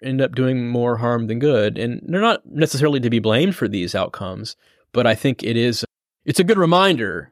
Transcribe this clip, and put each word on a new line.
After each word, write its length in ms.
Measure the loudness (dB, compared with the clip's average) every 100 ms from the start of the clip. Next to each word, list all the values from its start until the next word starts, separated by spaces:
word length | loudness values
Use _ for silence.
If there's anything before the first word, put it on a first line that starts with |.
end 200 | -4 -2
up 140 | 0 0
doing 320 | 0 0 -2
more 280 | -2 0 0
harm 280 | 0 0 -2
than 140 | 0
good. 360 | 2 2 2 -2
And 240 | -4 -6 -4
they're 140 | 0
not 260 | 0 0 -4
necessarily 540 | -2 0 2 0 2
to 100 | 0
be 80 | 2
blamed 380 | 2 2 2 0
for 100 | -2
these 300 | -2 -4 -4
outcomes, 580 | -4 -6 -10 -10 -14 -16 _ _ _
but 140 | 0 2
I 60 | 2
think 260 | 0 -2
it 140 | -2 0
is, 280 | 0 -2 -8 _ _ _
it's 140 | -2 2
a 60 |
good 120 | 2 4
reminder 720 | 4 4 4 2 -2 -6 -10